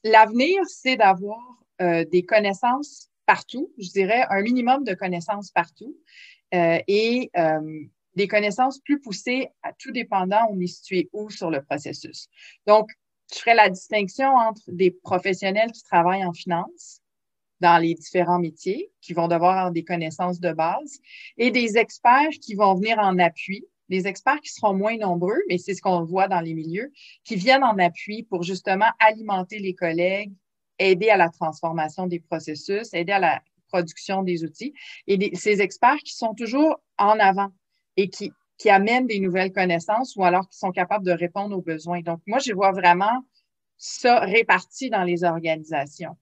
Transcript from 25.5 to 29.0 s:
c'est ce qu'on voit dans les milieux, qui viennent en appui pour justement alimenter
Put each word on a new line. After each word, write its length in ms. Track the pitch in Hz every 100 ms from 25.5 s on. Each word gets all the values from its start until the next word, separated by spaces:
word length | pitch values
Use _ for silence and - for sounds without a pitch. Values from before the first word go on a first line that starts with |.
| 180
c'est 160 | -
ce 60 | 190
qu'on 240 | 196 180
voit 240 | 165 185 196
dans 120 | 180
les 140 | 165
milieux, 380 | 160 160 180 277 _ - _
qui 120 | - 208
viennent 280 | 208 269
en 140 | 262 196
appui 460 | 175 - - 214
pour 180 | 220 185
justement 480 | 175 185 202 190 220
alimenter 600 | -